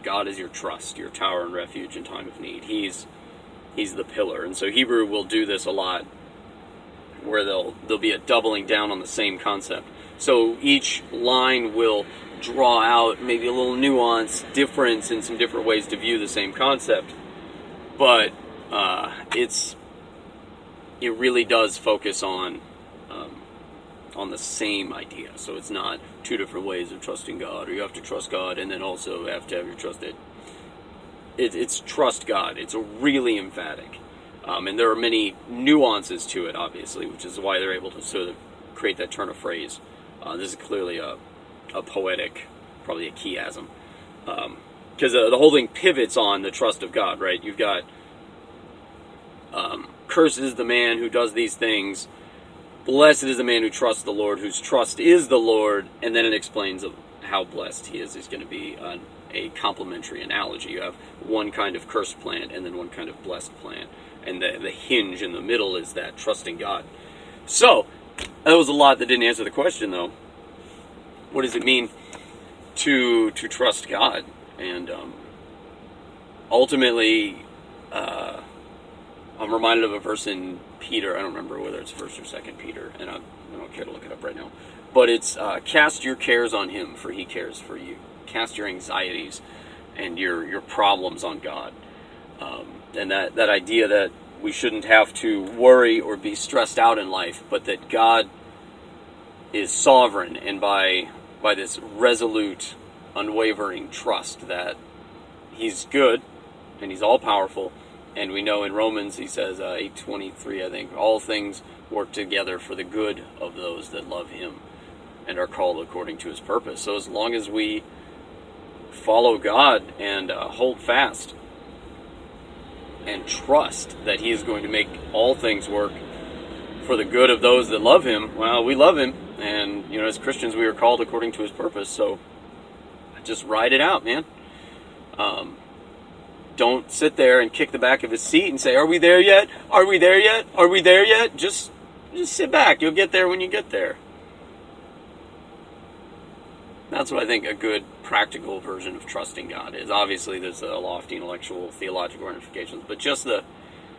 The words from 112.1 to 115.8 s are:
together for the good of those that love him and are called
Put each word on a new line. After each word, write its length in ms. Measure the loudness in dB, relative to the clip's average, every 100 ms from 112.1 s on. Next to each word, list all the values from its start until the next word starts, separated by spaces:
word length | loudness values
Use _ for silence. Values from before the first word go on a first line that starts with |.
together 460 | -8 -4 -4 -4 -6
for 160 | -10 -10
the 80 |
good 400 | -8 -4 -4 -4 -12 -12
of 140 | -12 -10
those 340 | -10 -10 -12
that 180 | -14 -10
love 220 | -10 -10
him 260 | -12 -14 -14 -20 -20 -20 -20 -20 -20 -10
and 100 | -6
are 100 | -6
called 340 | -2 -2 -2